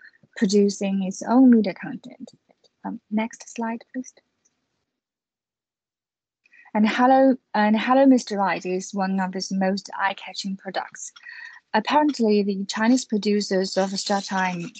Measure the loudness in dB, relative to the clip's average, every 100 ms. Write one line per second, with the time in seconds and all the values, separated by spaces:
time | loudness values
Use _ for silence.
0 | -20 _ _ -4 0 2 2 0 -4 -2
1 | -4 -6 0 6 8 6 4 -4 -12 -14
2 | -16 -20 -20 _ _ _ _ _ -12 -12
3 | -6 -4 -4 -8 -16 -10 -8 -8 -12 -14
4 | -14 _ _ _ _ _ _ _ _ _
5 | _ _ _ _ _ _ _ _ _ _
6 | _ _ _ _ _ _ _ 0 2 4
7 | 4 6 4 2 _ 0 2 2 2 4
8 | 6 4 2 -2 -2 -2 -4 -6 -6 -4
9 | -2 -2 -4 -6 -6 -2 0 -2 -6 -4
10 | -4 -4 -12 -12 -10 -10 -8 -8 -10 -12
11 | -20 -20 -20 -20 -20 -20 _ -4 0 2
12 | 2 2 2 2 0 -4 -6 -2 2 2
13 | 0 -4 0 -2 0 -2 0 -2 -2 -4
14 | -4 -4 -4 -4 -4 -4 -10 -10